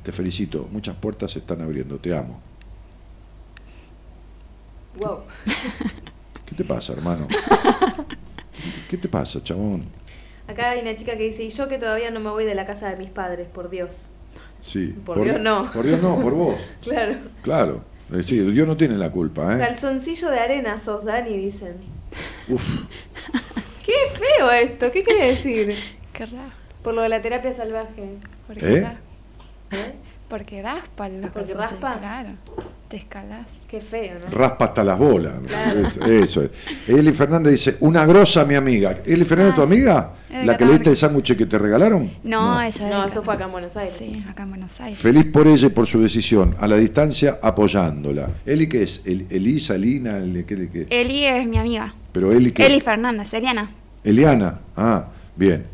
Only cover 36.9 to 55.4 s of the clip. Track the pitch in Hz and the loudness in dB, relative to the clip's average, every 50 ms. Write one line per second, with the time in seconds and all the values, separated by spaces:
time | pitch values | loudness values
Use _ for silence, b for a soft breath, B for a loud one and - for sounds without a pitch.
36.9 | 117 143 151 156 147 156 143 139 156 165 160 147 143 131 - - - - - 151 | 4 6 6 6 4 4 2 2 2 4 6 6 4 6 4 0 0 4 4 4
37.9 | 165 170 156 156 175 196 202 - - 170 151 143 143 143 135 135 123 107 98 95 | 6 6 6 8 10 10 10 8 6 4 4 4 4 2 4 4 4 4 4 2
38.9 | 95 95 - - 165 170 175 - 160 165 190 196 175 156 147 143 180 233 269 254 | 0 -2 0 0 4 4 4 4 4 6 6 6 6 6 4 6 6 6 6 6
39.9 | 185 139 90 - - - - - - 254 - 113 117 117 120 127 143 156 - 160 | 4 4 2 -2 -8 -18 -20 -12 -8 -2 2 2 4 6 6 8 8 8 8 6
40.9 | 143 - 151 151 147 143 - - 127 98 110 92 107 107 101 104 104 120 175 220 | 4 6 4 2 2 2 2 2 2 2 2 2 2 2 2 4 4 6 6 6
41.9 | 220 185 131 95 - - - 226 226 220 220 240 240 240 240 226 208 - 208 202 | 4 2 0 -2 -6 -10 -8 -4 -2 0 0 2 2 0 0 -2 -4 -6 -6 -4
42.9 | 208 202 196 196 196 220 202 220 208 196 190 190 185 180 175 175 - 208 202 185 | -2 -2 -2 -2 -4 -6 -4 -4 -4 -4 -4 -8 -8 -10 -12 -10 -10 -8 -8 -8
43.9 | 180 - 220 220 214 214 202 196 196 - 202 196 190 185 185 180 - - 247 247 | -10 -12 -12 -12 -10 -10 -12 -12 -12 -12 -12 -12 -12 -12 -14 -16 -16 -14 -14 -12
44.9 | 208 - - 120 123 151 156 156 - 143 151 156 156 139 120 139 104 - 117 107 | -12 -2 2 6 6 8 6 6 6 6 8 8 8 8 8 6 6 4 0 2
45.9 | - 113 110 107 90 - - - 113 107 95 87 87 90 104 104 107 104 113 107 | 4 4 4 4 2 0 0 4 4 6 6 4 2 2 2 4 6 6 6 4
46.9 | - - 147 151 131 - - 143 - - - 113 107 104 104 98 - 101 92 82 | 4 2 2 2 2 2 2 2 2 2 0 0 2 4 2 4 4 2 2 2
47.9 | 76 73 71 73 71 71 69 - 90 - - - 139 151 160 156 127 123 101 87 | -2 -2 -4 -4 -4 -2 -4 -6 -6 -8 -4 -2 0 0 0 2 2 0 0 0
48.9 | - - - 95 90 95 90 92 101 95 95 113 143 156 - - 107 95 98 113 | -2 -10 -4 -4 -4 -4 -4 -4 -4 -2 0 2 0 0 0 -2 -2 0 0 0
49.9 | 131 143 123 117 104 98 92 90 90 90 87 - 104 98 92 82 85 87 80 - | 0 0 -2 -4 -6 -4 -4 -4 -4 -6 -6 -6 -6 -8 -8 -8 -6 -8 -6 -2
50.9 | 240 240 240 240 269 285 285 277 262 247 262 233 226 226 226 233 240 214 220 220 | 0 0 0 0 0 0 0 0 0 0 -2 -2 -2 -2 -2 -2 -4 -4 -6 -10
51.9 | - - - - - - 92 95 107 120 123 123 - - - 269 277 269 - - | -12 -16 -20 -10 -4 -2 2 4 6 6 6 4 4 4 4 6 6 4 2 0
52.9 | 220 214 226 247 233 214 202 196 - 226 226 262 254 226 208 202 - - - - | -2 0 0 -2 -4 -4 -6 -6 -6 -4 -2 -2 -2 -2 -4 -6 -10 -18 -20 -20
53.9 | - - - 104 107 113 143 156 143 117 104 87 - - - - - - 101 113 | -20 -8 0 2 4 6 6 6 6 4 2 0 -2 -6 -14 -14 -6 -2 0 2
54.9 | 113 87 78 B B B B B B - | 2 0 -2 B B B B B B 2